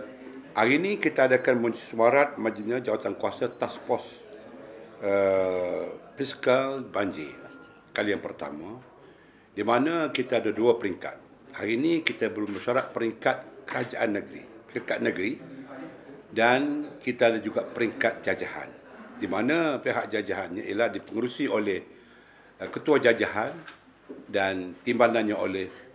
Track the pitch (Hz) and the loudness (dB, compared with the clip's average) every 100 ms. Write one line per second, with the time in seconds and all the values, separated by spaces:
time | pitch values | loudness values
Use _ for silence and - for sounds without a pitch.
0 | - - - - - - 120 147 190 202 | -2 -12 -16 -16 -6 2 6 6 2 0
1 | 160 147 131 127 135 123 117 110 - 113 | 0 4 6 6 6 4 2 -2 -6 4
2 | 117 139 143 - 113 101 104 123 117 107 | 6 6 4 2 -2 -2 -2 -2 0 -2
3 | 107 95 104 - 120 - 117 - - 117 | -2 -2 -4 -2 -4 -2 -6 -4 -2 -2
4 | - - - - - - - - - - | -2 -16 -18 -18 -18 -18 -18 -18 -18 -6
5 | 101 98 98 95 92 92 90 85 - - | 0 4 4 4 2 0 -2 -2 -6 -10
6 | - - 131 - 131 131 135 135 110 90 | -14 -8 -6 -2 2 4 2 -6 -4 -2
7 | 98 78 73 - - - - - - - | -2 -4 -10 -14 -18 -18 -20 -20 -8 -2
8 | 104 92 - - 73 76 90 120 - - | 0 -2 -4 -8 -8 -8 -10 -14 -16 -20
9 | - - - - - 101 107 120 147 170 | -20 -20 -20 -20 -12 -4 2 4 4 2
10 | 147 131 123 117 107 101 120 113 101 82 | 0 -2 0 2 2 4 4 4 0 -4
11 | 73 - - - - - 104 113 160 165 | -8 -12 -18 -20 -18 -6 -2 0 2 2
12 | - - 113 104 104 98 - 123 - - | 0 0 -2 -2 -4 -4 0 0 0 -2
13 | 113 110 131 127 - - - 127 123 - | -4 0 0 0 -6 -16 -8 -6 -4 -2
14 | 113 101 - - - - - 120 - 110 | 0 0 -4 -12 -16 -20 -10 -10 -4 -2
15 | 117 - 104 - - - - - - - | 0 0 -2 -4 -10 -16 -16 -14 -14 -16
16 | - - - 110 117 131 147 147 147 - | -18 -20 -6 2 4 4 2 -2 -6 -6
17 | 127 120 117 - - 117 - 120 113 - | -6 4 4 4 0 -4 -4 -2 -2 2
18 | 113 - 98 92 - 76 - - - - | 0 0 -2 -2 -4 -8 -12 -16 -20 -18
19 | - - 98 95 123 165 160 131 135 117 | -18 -10 -4 0 2 2 2 0 0 -2
20 | 101 107 98 92 90 92 104 101 117 98 | -2 -4 -2 -4 -4 -6 -4 0 0 0
21 | - 107 120 - 131 107 101 90 - - | -6 -4 -4 -2 0 2 0 -2 -6 -18
22 | - - - - - - 92 - 156 139 | -20 -20 -20 -20 -20 -12 -10 -4 2 6
23 | 120 107 98 104 127 165 - - - _ | 6 4 2 0 -4 -6 -16 -20 -20 _
24 | - - - 101 95 95 90 - 123 113 | -20 -18 -4 0 0 0 -6 -6 -2 4
25 | 117 113 107 98 98 95 90 - - | 6 6 2 0 0 -2 -6 -10 -20